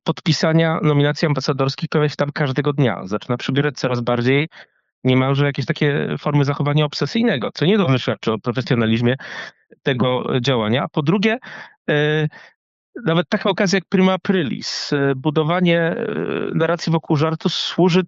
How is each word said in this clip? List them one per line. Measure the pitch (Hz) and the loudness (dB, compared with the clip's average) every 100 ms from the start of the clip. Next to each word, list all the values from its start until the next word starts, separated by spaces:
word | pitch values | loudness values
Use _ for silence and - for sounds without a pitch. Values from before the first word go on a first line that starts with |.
podpisania | - - - 151 165 160 165 160 | -6 -2 -2 0 2 2 2 2
nominacji | 156 143 143 147 160 | 2 2 2 0 0
ambasadorskich | 143 147 135 135 - 165 | 0 -2 -2 -2 -2 -2
pojawia | 160 147 | 0 0
się | - | 0
tam | 143 | -4
każdego | - 143 131 143 | -2 -2 0 0
dnia. | 143 127 90 | 2 2 0
Zaczyna | 92 104 - 123 | -4 -6 -4 -4
przybierać | - 135 147 131 | -2 0 -2 -2
coraz | 127 123 | -4 -2
bardziej | 120 120 120 139 156 - - _ _ _ | 0 0 2 2 0 -8 -20 _ _ _
niemalże | 127 127 131 139 143 | 2 2 2 2 0
jakieś | 143 131 | 0 -4
takie | 139 147 147 151 151 | 0 0 0 -2 -4
formy | 151 147 | 0 2
zachowania | 139 139 147 147 | 2 0 0 2
obsesyjnego, | 147 - 139 226 233 143 104 | 0 -2 -4 0 0 0 -4
co | - 147 | -2 2
niedobrze | 214 160 131 | 2 2 0
świadczy | - 107 - | 0 -4 -2
o | 110 | -2
profesjonalizmie | 123 117 123 120 113 113 120 - - - - - _ _ | -2 -4 0 0 2 2 2 0 -6 -14 -16 -18 _ _
tego | 147 127 127 127 - 135 | -4 0 0 0 -2 -2
działania. | 123 123 107 123 | 0 0 0 0
A | 185 | 0
po | - | -2
drugie, | 143 202 220 233 - - - _ - | 0 2 0 -2 -8 -18 -20 _ -2
e, | 147 151 151 151 - - _ _ _ _ - | 0 0 0 -2 -6 -20 _ _ _ _ -6
nawet | 226 165 170 | 0 0 0
taka | 208 214 | -2 0
okazja | 180 196 190 | 0 2 0
jak | - | 0
prima | 190 185 | 2 2
aprilis, | 185 - 190 135 - - - - | 2 0 0 0 -4 -8 -10 -4
e, | 143 139 131 | 0 0 0
budowanie, | 147 151 151 180 175 170 | 0 0 0 2 4 4
e, | 165 - - 76 85 71 50 | 2 -2 -4 -4 -4 -4 -2
narracji | 160 160 170 - | 0 0 0 0
wokół | 165 - 151 | -2 0 0
żartu | 160 160 190 | 0 0 -2
służy | - - - 185 175 | -2 -4 2 4 4